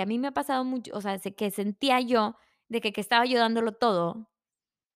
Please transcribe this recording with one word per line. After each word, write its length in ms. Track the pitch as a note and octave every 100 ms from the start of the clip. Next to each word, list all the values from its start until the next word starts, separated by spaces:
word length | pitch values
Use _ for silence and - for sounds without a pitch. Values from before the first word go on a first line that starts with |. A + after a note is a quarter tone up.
a 40 | F#3+
mí 120 | A#3
me 100 | C#4
ha 40 |
pasado 320 | C#4 C#4+ C4
mucho, 280 | B3+ B3+ -
o 60 | G#3
sea, 180 | G3+ G3
sé 160 | G3
que 160 | - G#3
sentía 500 | G#3 G3+ G3+ C#4 B3+
yo 360 | A#3+ A#3 G#3+ - _ _ -
de 120 | A3+
que, 120 | A3
que 80 | G#3
estaba 240 | G3+ A#3
yo 140 | B3 B3
dándolo 340 | A3+ A3+ A3+
todo, 580 | G#3+ A#3+ F3+ E3+ A3+ A3 _ _ _ _ _ _